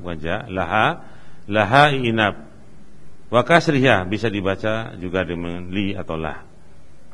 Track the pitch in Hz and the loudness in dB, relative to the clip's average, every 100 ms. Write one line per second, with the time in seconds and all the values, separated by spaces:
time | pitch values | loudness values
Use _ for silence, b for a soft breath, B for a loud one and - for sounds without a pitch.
0 | 90 82 82 101 - 92 85 104 127 175 | -8 -4 -2 -4 -2 -4 0 2 2 0
1 | b b b b b 104 101 131 147 135 | b b b b b 2 4 6 6 4
2 | 120 113 104 90 - - - - - - | 0 2 2 0 -10 -16 -16 -14 -12 -10
3 | - - - 117 120 170 160 143 131 101 | -10 -10 0 2 6 4 4 4 6 4
4 | 90 104 113 101 92 95 107 110 113 - | 2 -2 0 0 0 0 0 -2 -4 -8
5 | 90 92 85 85 85 87 90 95 98 95 | -2 0 0 -2 -4 -6 -4 -2 0 -2
6 | 85 80 78 71 - - - - - - | -4 -4 -4 -6 -12 -16 -14 -14 -12 -12
7 | - | -12